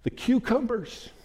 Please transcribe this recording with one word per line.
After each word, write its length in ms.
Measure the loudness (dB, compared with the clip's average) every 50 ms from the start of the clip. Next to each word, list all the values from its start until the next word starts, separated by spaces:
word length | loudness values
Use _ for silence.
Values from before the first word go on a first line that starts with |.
| -6
The 60 | -6
cucumbers. 1000 | -6 -4 2 2 2 4 4 4 2 2 2 0 -2 -2 -4 -6 -12 -16 -16 -18 -20
<laughs> 60 | -20 -20